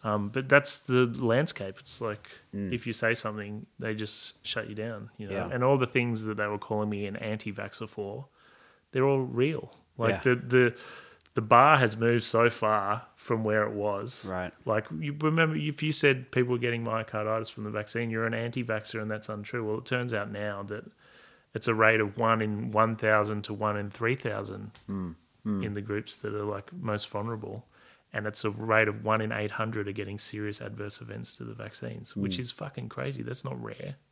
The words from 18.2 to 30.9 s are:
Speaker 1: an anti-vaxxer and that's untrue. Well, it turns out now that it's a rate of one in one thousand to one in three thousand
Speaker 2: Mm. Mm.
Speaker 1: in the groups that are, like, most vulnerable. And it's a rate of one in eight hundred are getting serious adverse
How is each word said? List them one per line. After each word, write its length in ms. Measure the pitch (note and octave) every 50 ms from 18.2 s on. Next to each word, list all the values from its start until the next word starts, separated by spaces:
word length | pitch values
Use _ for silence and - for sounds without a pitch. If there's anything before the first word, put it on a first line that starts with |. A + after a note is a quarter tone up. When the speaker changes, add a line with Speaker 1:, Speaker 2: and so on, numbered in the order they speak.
| A2+ A2+
Speaker 1:
an 60 | A2+
anti-vaxxer 680 | A2+ A#2 A#2+ A#2 C3 A#2+ A2+ A2 G#2+ G#2+ - - A2+
and 80 | G#2+ G#2+
that's 200 | G#2+ G#2+ - -
untrue. 360 | A2 G#2 G#2 - - B2 A2+
Well, 120 | G#2+ G#2+ A2+
it 60 | B2+
turns 280 | - C3 B2 B2 B2 A#2
out 160 | G#2 G2+ A2+
now 320 | G#2 G2+ G#2 G#2 G2+ G2 G2+
that 200 | G2+ G#2 G#2+ - - _ _ _ - - - - - - _ _ _ _
it's 140 | A2+ - -
a 40 | A2+
rate 280 | A2 A2 A2 A2+ A2
of 160 | G#2+ G2+ G2 -
one 240 | A#2 A2+ A2+ A2+
in 300 | A2 G#2+ G#2 G2+ A#2 A#2+
one 260 | G#2+ G#2+ A2 A2+ A2+ A2
thousand 460 | - A2 G#2+ G#2+ G#2 G#2 G#2+ G#2 G2+
to 80 | - G#2+
one 240 | G#2 A2 G#2+ G#2 G#2
in 120 | G#2 G#2
three 260 | G#2 - A#2 A2+ B2+
thousand 560 | C3+ - A#2+ G#2 G#2 G2+ G2+ G2 G2+ G2+ G#2+ - - - -
Speaker 2:
Mm. 260 | G2 G2 F#2 F2 E2 - _ _ _ _ _
Mm. 180 | A2 G#2 G2 F#2+
Speaker 1:
in 100 | G#2 G2+
the 60 | G2+
groups 340 | G2+ G#2 G2+ G#2 G#2+ - - -
that 180 | - A2 G2+
are, 80 | G#2 G#2
like, 280 | G#2 G#2 G2 G2+ - -
most 340 | F3+ F3+ A#2 G#2+ G#2 - -
vulnerable. 580 | - G#2 G#2 A2+ A#2 G#2+ G#2+ G2 G2+ A2 A#2+ _ _ _ - - - _ _ _ -
And 120 | A2 G#2 G#2+
it's 180 | G#2+ - -
a 60 | A2
rate 360 | G2+ A2 A2 A2 A2 A2 A2 G#2+
of 160 | G#2 A2 A2+
one 180 | G#2+ G#2+ A2
in 100 | A2 G#2+
eight 180 | A2+ G#2+ G#2+ G#2
hundred 380 | - - A2+ A2 A2+ A2 G2+ G2+
are 40 |
getting 280 | G2 G#2 G2+ G2+ G2+ G2+
serious 420 | - - - G#2+ G#2+ G#2 G#2 -
adverse 400 | A#2 G#2+ G#2+ A2 G#2 G2+